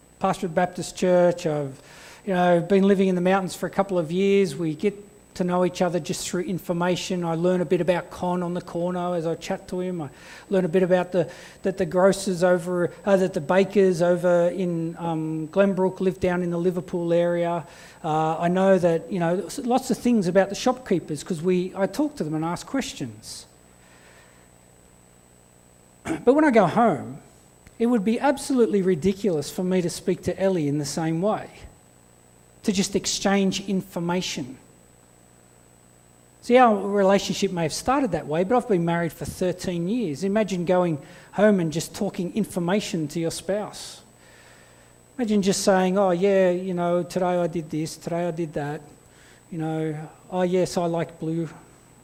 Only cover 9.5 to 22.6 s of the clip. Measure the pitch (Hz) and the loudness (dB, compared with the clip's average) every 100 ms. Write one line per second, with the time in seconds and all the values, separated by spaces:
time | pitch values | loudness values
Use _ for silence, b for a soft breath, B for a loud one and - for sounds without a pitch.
9.5 | 190 - 180 185 175 139 B B B - | -8 -6 -6 -4 -6 -8 B B B -2
10.5 | 190 180 185 180 180 175 185 151 B B | 0 2 2 4 2 2 -2 -2 B B
11.5 | B 196 190 170 180 190 185 202 175 180 | B -6 -2 -2 4 4 4 0 2 4
12.5 | 180 175 180 170 B 208 196 185 185 139 | 2 0 -2 -2 B 2 4 2 -2 2
13.5 | 196 190 208 190 170 175 175 180 175 175 | 2 4 4 4 4 2 4 4 4 2
14.5 | 175 180 165 165 175 170 160 156 160 156 | 0 -2 -2 -4 -6 -4 -4 -4 -4 -2
15.5 | 190 202 180 185 185 190 180 180 175 175 | 2 2 2 0 0 -2 0 -2 0 -2
16.5 | 170 180 175 170 180 170 170 175 175 170 | -2 -2 -2 -4 -4 0 2 2 0 0
17.5 | 170 B B B B 165 156 160 160 175 | -2 B B B B -2 0 0 0 0
18.5 | 185 190 185 175 165 - 190 170 180 - | 4 6 6 4 2 -2 -2 0 -2 -4
19.5 | - 240 247 247 214 247 226 180 185 190 | -6 -2 0 0 -2 2 2 4 2 2
20.5 | 202 247 254 - 175 - 147 - 165 180 | 0 -2 -2 -2 -2 -2 -8 -6 -4 0
21.5 | 185 180 196 196 226 294 - 156 156 165 | 0 -2 -2 -2 0 -4 -4 -4 -4 -4
22.5 | 170 | -6